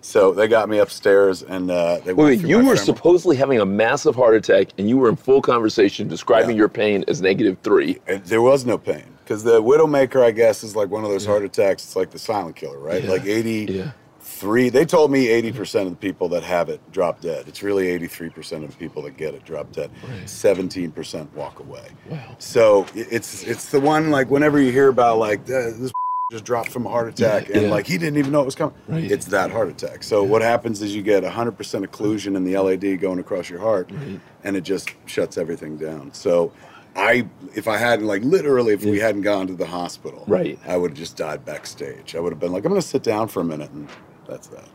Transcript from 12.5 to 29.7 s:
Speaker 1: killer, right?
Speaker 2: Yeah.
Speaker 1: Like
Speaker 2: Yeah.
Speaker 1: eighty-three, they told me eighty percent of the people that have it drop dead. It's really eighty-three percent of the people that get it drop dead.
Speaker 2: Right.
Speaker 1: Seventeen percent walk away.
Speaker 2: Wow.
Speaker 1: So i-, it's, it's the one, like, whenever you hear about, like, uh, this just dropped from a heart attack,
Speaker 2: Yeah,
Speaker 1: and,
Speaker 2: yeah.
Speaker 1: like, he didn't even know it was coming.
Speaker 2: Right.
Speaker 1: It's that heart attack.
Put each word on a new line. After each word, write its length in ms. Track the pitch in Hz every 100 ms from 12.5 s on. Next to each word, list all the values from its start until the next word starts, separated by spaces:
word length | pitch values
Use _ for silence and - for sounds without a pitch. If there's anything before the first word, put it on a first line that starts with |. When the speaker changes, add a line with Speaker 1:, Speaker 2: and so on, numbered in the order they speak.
Speaker 1:
killer, 240 | 76 76 69
right? 240 | 73 90
Speaker 2:
Yeah. 80 | 98
Speaker 1:
Like 140 | 92
Speaker 2:
Yeah. 100 | 95
Speaker 1:
eighty-three, 1300 | 110 113 110 104 95 95 - _ _ - - 95 113 127
they 160 | 120
told 260 | 165 175 151
me 180 | 139 123
eighty 240 | 117 113
percent 340 | 107 95 110 95
of 40 |
the 60 | 87
people 300 | 98 90 90
that 120 | 85
have 260 | 82 87 82
it 120 | 76 _
drop 280 | 82 87 -
dead. 240 | - 73 65
It's 140 | -
really 260 | 101 101 92
eighty-three 420 | 90 85 - 85
percent 340 | 80 78 82
of 60 | 73
the 60 | -
people 260 | 82 78
that 140 | 71 67
get 180 | 78
it 100 | 71
drop 280 | - 78 67
dead. 180 | - 73 - -
Speaker 2:
Right. 200 | 110 92
Speaker 1:
Seventeen 640 | - 107 92 92 92 85
percent 440 | 76 76 85 76 73
walk 240 | 71 -
away. 280 | - 65 - - -
Speaker 2:
Wow. 100 | 151 120 -
Speaker 1:
So 480 | - - 113 101 92
i-, 120 | 104 113
it's, 320 | 113 - 98
it's 220 | - 117 -
the 100 | 147
one, 300 | 139 156 160
like, 200 | 143 123
whenever 300 | 143 151 147
you 120 | 131
hear 160 | 123 139
about, 300 | 123 120 113
like, 220 | 107 104 98
uh, 200 | 131 117 113
this 140 | 127 - - - -
just 120 | 113
dropped 260 | 107 117 110
from 140 | 127 110
a 20 |
heart 200 | 117 117
attack, 400 | 104 113 104 85
Speaker 2:
Yeah, 60 | 104
Speaker 1:
and, 60 | 104
Speaker 2:
yeah. 40 |
Speaker 1:
like, 160 | 104 101
he 120 | 175
didn't 200 | 165 147
even 140 | 135
know 80 | 147
it 20 | 135
was 100 | -
coming. 180 | 151 - -
Speaker 2:
Right. 220 | 160 104
Speaker 1:
It's 160 | 101 90
that 240 | 95 90
heart 160 | 92
attack. 340 | 85